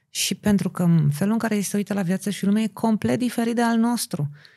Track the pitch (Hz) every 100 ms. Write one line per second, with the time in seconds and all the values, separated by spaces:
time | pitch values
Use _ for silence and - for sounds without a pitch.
0 | _ - - 190 208 202 180 - 175 170
1 | 147 147 196 226 226 208 190 202 202 202
2 | 175 190 208 190 196 208 220 - 226 220
3 | 220 247 247 - 233 240 233 233 233 240
4 | - - 143 - -